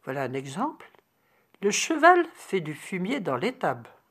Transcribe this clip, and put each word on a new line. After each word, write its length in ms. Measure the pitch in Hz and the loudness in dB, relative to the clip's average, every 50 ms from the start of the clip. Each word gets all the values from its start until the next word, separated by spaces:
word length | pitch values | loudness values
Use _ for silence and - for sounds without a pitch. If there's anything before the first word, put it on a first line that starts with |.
| _ | _
voilà 200 | - 135 139 135 | -8 -6 -6 -4
un 100 | 123 127 | -4 -6
exemple, 560 | 139 135 139 135 180 - 202 - - - - _ - _ _ _ _ _ _ _ _ _ _ _ _ | -8 -8 -8 -6 -6 -6 -6 -6 -10 -20 -20 _ -20 _ _ _ _ _ _ _ _ _ _ _ _
le 80 | - 202 | -2 0
cheval 560 | 202 - - - 320 302 277 339 359 349 339 339 - | 0 0 0 -2 0 6 8 8 8 8 4 0 -4
fait 280 | - - - - 196 | -18 -12 -4 -4 -2
du 120 | 160 151 151 | -2 -2 -10
fumier 460 | - - - - 185 180 190 - 285 | -10 -10 -8 -4 -4 -2 -2 -2 -4
dans 160 | 196 165 135 | -2 -2 -2
l'étable. 560 | 123 - 226 254 - - 170 131 120 117 - - _ _ _ | 0 -2 -2 -4 -2 -2 -2 -2 -4 -8 -18 -20 _ _ _